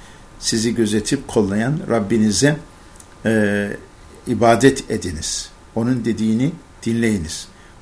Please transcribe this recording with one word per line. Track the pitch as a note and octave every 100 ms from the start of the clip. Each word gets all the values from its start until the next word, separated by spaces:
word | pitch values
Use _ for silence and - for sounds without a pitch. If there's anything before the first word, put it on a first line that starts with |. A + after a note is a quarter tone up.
| - - - -
sizi | - A#2 A#2
gözetip | A2 G#2+ G#2+ - C#3 -
kollayan | A#2 G2 G2+ A#2+ D#3 -
Rabbinize, | A2+ G2+ A2+ G#2+ G2 C#3 D3+ - - - - - -
e, | A2 A2 G#2 G2+ G2+ - - - - - -
ibadet | A2+ A#2 A#2+ C3 C3+ -
ediniz. | G#2+ F#2+ D#2 - - - - -
Onun | A2+ A#2+ B2+
dediğini | A2 G#2+ A2 A2 C#3 E3+ - -
dinleyiniz. | A2+ A#2 A#2 G#2 D#2 - - - - -